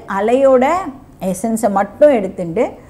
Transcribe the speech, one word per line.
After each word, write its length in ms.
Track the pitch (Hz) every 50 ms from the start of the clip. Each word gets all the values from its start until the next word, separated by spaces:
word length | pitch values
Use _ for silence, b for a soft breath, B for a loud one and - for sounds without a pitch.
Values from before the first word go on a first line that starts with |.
| - - 202 196
அலையோட 480 | 208 226 247 269 269 269 262 247 254 285 339 370 381 302 - - - - - -
எசன்ஸை 500 | 180 190 180 - - 226 226 220 - 202
மட்டும் 380 | 196 190 208 202 - - 294 294
எடுத்துட்டு, 600 | 277 220 190 185 - - 180 170 160 208 277 415 - B B